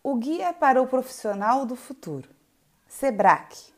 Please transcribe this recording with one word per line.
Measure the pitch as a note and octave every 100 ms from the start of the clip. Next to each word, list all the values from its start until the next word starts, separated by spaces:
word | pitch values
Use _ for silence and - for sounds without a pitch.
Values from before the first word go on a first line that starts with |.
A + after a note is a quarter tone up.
O | C#4
guia | B3 B3 E4+ F#4
para | E4+ C#4+ B3+
o | B3+
profissional | B3+ B3+ - A3 G3 G#3 C4
do | B3+
futuro. | B3 - C4+ - C#3 - _ _ _ _ _ _
sebrac. | - C4+ G#3 F#3+ D3+ - - -